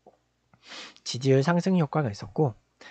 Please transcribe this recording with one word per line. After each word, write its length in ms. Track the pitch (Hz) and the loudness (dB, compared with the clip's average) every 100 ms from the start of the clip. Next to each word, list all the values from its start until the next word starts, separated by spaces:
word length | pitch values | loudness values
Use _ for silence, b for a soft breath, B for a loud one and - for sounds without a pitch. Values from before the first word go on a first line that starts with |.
| - _ _ _ _ _ B B B B | -20 _ _ _ _ _ B B B B
지지율 380 | - 120 135 135 | -10 -2 2 4
상승 360 | 135 175 190 180 | 4 2 2 2
효과가 320 | 147 156 131 | 2 0 -2
있었고, 440 | 101 101 - 147 - _ _ B | -6 -8 -2 -2 -4 _ _ B